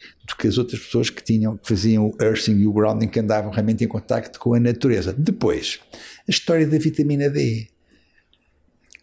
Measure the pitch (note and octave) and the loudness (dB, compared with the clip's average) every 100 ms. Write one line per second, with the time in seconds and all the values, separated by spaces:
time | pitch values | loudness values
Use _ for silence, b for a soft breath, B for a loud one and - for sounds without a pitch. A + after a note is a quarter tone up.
0 | b b - - A2 G2 B2 - - A#2 | b b -14 -2 0 0 -2 -6 -4 -2
1 | A#2 - - A2 A2 G#2 - G#2 A2 A2 | 0 -4 -2 0 0 -2 -2 0 2 2
2 | G#2+ - A2 A2 - G#2 G#2 G#2 G#2+ A2 | 2 0 0 0 2 2 4 4 2 2
3 | A2 A#2 G#2+ G#2+ G#2 G2 G#2+ A2+ A#2 A2 | -2 0 0 0 -2 -2 0 0 -2 -4
4 | - A2+ - - A#2 A#2+ A#2+ A#2+ C#3 A2 | -4 -4 -4 -6 0 2 2 2 2 2
5 | F2 A#2 D#3+ - - - - - _ B | 0 -2 0 0 0 0 -4 -10 _ B
6 | B B - - - E3 D3+ D#3 D#3 D3+ | B B -6 -4 0 2 2 2 0 0
7 | D3 C#3+ C#3+ C#3+ C3 A2+ A2 _ _ _ | 0 0 0 0 -2 -2 -8 _ _ _
8 | _ _ _ _ _ _ _ _ _ - | _ _ _ _ _ _ _ _ _ -20